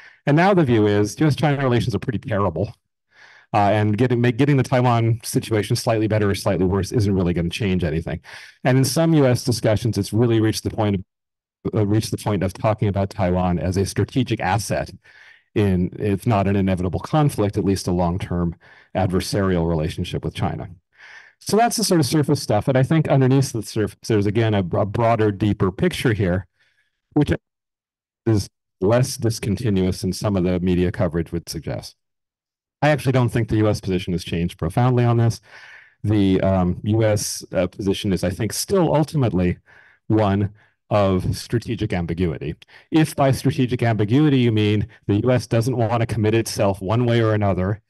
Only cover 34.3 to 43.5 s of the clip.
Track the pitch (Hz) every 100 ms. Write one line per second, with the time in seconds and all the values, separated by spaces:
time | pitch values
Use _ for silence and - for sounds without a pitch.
34.3 | 87 87 - 85 - 127 123 120 117 117
35.3 | - - - - - - _ 104 107 98
36.3 | 92 95 95 90 85 107 110 110 104 -
37.3 | - - 92 90 - 95 95 104 87 90
38.3 | 85 104 - - 196 156 147 151 151 117
39.3 | 92 90 - _ - _ _ - 110 104
40.3 | 98 104 - _ _ _ 107 98 92 -
41.3 | 98 - 120 - 107 107 90 82 85 87
42.3 | 67 73 - - - _ 160 156 - 139
43.3 | - 135